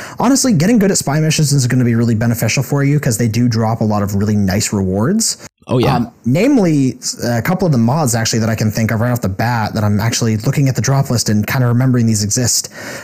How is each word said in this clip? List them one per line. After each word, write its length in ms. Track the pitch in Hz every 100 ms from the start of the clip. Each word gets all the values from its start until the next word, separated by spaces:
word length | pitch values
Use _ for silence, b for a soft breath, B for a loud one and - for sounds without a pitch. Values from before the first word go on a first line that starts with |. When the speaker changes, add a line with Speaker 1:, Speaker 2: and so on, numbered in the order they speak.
| B B
Speaker 1:
honestly, 360 | 220 277 262
getting 260 | 175 180 240
good 100 | 196
at 60 | -
spy 220 | - 147
missions 320 | 156 151 143
is 140 | 143 123
gonna 180 | 127 120
be 80 |
really 220 | 117 120 107
beneficial 480 | 117 113 110 143
for 200 | 131 143
you 160 | 139 147
'cause 180 | 143 110
they 100 | 120
do 200 | 110 123
drop 320 | 113 113 113
a 40 |
lot 180 | 110 104
of 140 | 98 101
really 200 | 104 104
nice 380 | 98 98 -
rewards. 640 | 104 92 98 123 220 220 - B - -
Speaker 2:
Oh, 100 | 127
yeah. 180 | - 123
Speaker 1:
Um, 140 | 113 - 113
namely, 720 | 147 247 277 180 151 131 - - -
a 180 | 117 120
couple 220 | - 185 185
of 40 |
the 60 | 127
mods 380 | 113 151 139 113
actually 240 | 110 113
that 100 | 110
I 60 | 110
can 140 | 107
think 200 | 110 110
of 80 | 113
right 120 | 120
off 100 | 120
the 80 | 95
bat 440 | 95 117 120 104 101
that 80 |
I'm 160 | 104 104
actually 360 | 92 - 117 107
looking 300 | 123 139 135
at 80 | 123
the 60 |
drop 280 | 113 139 139
list 180 | 120 -
and 160 | 104 104
kinda 200 | 131 123
remembering 380 | 120 131 123 113
these 160 | 104
exist. 460 | 104 127 120 - - B B B